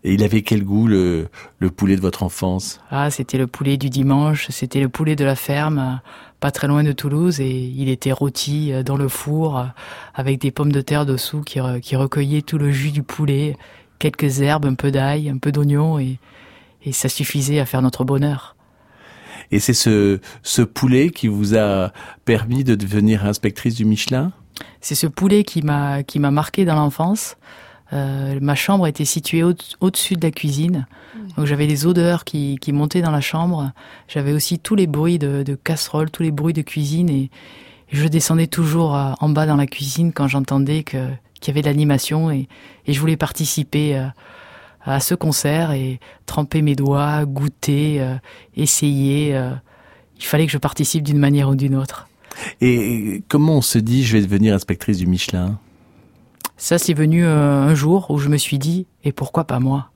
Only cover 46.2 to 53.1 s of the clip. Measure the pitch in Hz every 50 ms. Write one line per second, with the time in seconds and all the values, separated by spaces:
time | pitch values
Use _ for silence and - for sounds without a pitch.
46.2 | _ - - - 147 143 - 160 151 147 143 131 139 139 139 139 143 147 151 151
47.2 | 151 143 135 135 143 147 - _ - - 143 143 147 151 151 143 131 127 131 131
48.2 | _ - - - - _ _ - 151 147 - - - 147 143 139 135 139 139 147
49.2 | 151 147 139 131 127 127 131 131 - _ _ _ - - - - _ _ _ _
50.2 | - - - 147 160 151 - 143 - 147 - - 151 - - 160 151 143 147 147
51.2 | 143 139 143 143 139 135 139 135 139 139 135 135 131 - - - - _ _ _
52.2 | _ - - - - - - _ 120 127 123 120 107 107 120 113 104 107